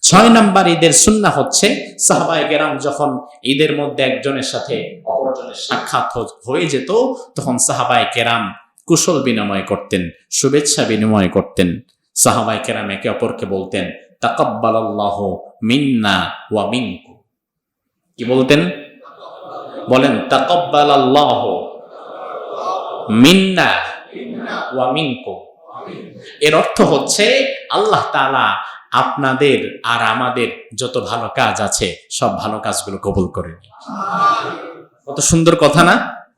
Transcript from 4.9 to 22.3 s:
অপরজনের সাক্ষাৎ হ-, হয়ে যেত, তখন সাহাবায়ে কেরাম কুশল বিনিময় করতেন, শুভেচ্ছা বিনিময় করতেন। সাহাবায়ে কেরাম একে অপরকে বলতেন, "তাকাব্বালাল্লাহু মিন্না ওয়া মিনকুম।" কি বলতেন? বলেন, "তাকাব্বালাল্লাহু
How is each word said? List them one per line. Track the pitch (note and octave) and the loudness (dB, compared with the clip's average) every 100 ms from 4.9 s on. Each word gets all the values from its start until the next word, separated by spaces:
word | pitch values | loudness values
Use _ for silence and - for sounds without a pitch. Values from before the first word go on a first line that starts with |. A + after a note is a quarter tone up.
| F#2 | -12
অপরজনের | - C3+ C3 C3 - | -6 -4 -2 -6 -8
সাক্ষাৎ | - - B2 - C3 A#2+ B2 | -12 -6 -4 -2 -4 -2 -6
হ-, | G#2+ - B2 | -8 -10 -6
হয়ে | C#3+ E3+ | -2 0
যেত, | C#3 C3 G#3 C4 C4 - - | -2 0 0 0 -4 -10 -8
তখন | - B2 | -4 -2
সাহাবায়ে | - C3+ A#2+ B2 A#2 | -2 -2 2 2 0
কেরাম | B2 A#2 A#2 A2 - _ _ - | 0 0 0 -4 -10 _ _ 0
কুশল | D#3+ - D#3+ | 2 2 0
বিনিময় | B2+ A2+ G2+ G2 | 0 0 -2 -4
করতেন, | F#2+ G2 - G2+ E2+ - _ | -4 -6 -2 -4 -4 -10 _
শুভেচ্ছা | - C3+ C#3 D3+ - | -2 2 2 0 -2
বিনিময় | A2+ A2 A2 G#2+ F#2 | 0 0 2 4 4
করতেন। | G2 F#2 - F#2 E2 - _ _ | 2 -2 0 0 0 -10 _ _
সাহাবায়ে | - - A#2 A2 A2+ | 0 2 2 0 -2
কেরাম | - G#2+ G#2 | -4 -6 -6
একে | G2 A#2+ | -6 -4
অপরকে | G2+ A2+ - G2+ | -2 -4 -4 -6
বলতেন, | F#2+ F#2 G#2 F2 - - _ | -6 -4 -4 -6 -8 -18 _
"তাকাব্বালাল্লাহু | - - C#3 A2 A2+ A2+ A2 G#2 G#2 G2+ G2+ F2+ - - | -4 0 -2 0 0 0 -2 -2 -2 -2 -4 -6 -10 -6
মিন্না | A2 B2+ C#3+ B2 G#2+ F#2 E2+ - - | 0 2 2 2 2 0 0 -6 -4
ওয়া | - G2 | -2 -2
মিনকুম।" | A#2+ A2+ F2+ _ - _ _ _ _ _ _ _ _ _ - | -2 -4 -8 _ -20 _ _ _ _ _ _ _ _ _ -10
কি | |
বলতেন? | A#2 B2+ C3 D3 F3 - - - - - - - - - - - - | 0 2 6 4 4 -4 -12 -20 -20 -20 -20 -20 -16 -14 -14 -14 2
বলেন, | B2+ C3+ A2 F#2+ | 4 4 2 0
"তাকাব্বালাল্লাহু | C#3 - F3 - C#3+ D3 C#3 C3 C#3 C#3+ A#2+ A2 F#2 - - - - - - - | 0 2 0 2 2 4 4 4 4 4 2 0 -4 -6 -14 -20 -20 -18 -16 -14